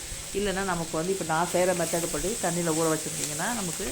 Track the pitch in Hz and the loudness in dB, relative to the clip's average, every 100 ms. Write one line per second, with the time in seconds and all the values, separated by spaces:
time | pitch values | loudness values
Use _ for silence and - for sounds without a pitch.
0 | - - - 196 202 185 190 170 160 160 | -8 -8 -6 -2 0 0 0 -2 -2 -2
1 | 175 190 165 160 175 175 185 175 160 170 | 0 0 0 2 2 4 4 4 2 0
2 | 165 147 170 233 175 170 170 156 160 156 | 0 0 -2 0 0 0 2 2 4 2
3 | 151 151 143 151 196 240 180 156 220 | -2 -4 -4 -2 -2 -2 -4 -4 -4